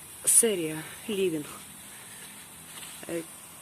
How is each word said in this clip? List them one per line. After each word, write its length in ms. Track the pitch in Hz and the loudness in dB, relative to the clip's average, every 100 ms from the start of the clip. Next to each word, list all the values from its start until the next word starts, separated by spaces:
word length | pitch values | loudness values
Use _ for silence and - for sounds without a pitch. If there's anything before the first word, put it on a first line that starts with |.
| - - - | -14 -2 6
Серія 520 | - 233 185 156 156 151 - - | 8 8 6 0 -2 -6 -6 0
Living. 360 | 196 185 156 139 - - - - - - - - - - - - - - - - | 4 4 4 -2 -8 -12 -14 -14 -14 -14 -14 -14 -14 -16 -16 -14 -12 -12 -10 -4
Е, 120 | 170 165 - - - | -2 -4 -10 -14 -16